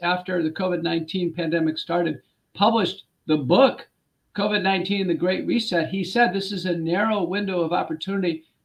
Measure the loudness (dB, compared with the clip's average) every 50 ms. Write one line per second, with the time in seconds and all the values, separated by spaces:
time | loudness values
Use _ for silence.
0 | -2 -2 -2 0 -2 -2 -2 0 0 -2 -2 -2 -2 -2 0 -2 -2 -2 -2 -2
1 | -2 -2 -2 -2 -2 -2 -2 -2 -2 0 0 2 0 0 -2 -4 -4 -2 0 0
2 | 0 0 -2 -6 -10 _ _ _ _ _ _ 2 2 4 4 2 0 0 -2 -8
3 | -18 _ _ _ _ 0 0 0 2 4 6 6 6 6 4 0 -10 -20 _ _
4 | _ _ _ _ _ _ _ -4 -2 0 0 0 2 0 0 0 0 0 -2 0
5 | 0 0 0 0 0 0 0 0 -2 0 0 -2 0 0 0 -2 0 0 -2 -4
6 | -4 -2 2 2 2 2 2 -2 -4 -4 -6 -4 -2 -2 -2 -2 0 0 0 2
7 | 2 2 2 0 0 0 -2 -2 -2 -2 0 -2 0 0 0 -2 -2 -2 -6 -6
8 | -4 -4 -2 0 0 0 -2 -4 -8 _ _ _ _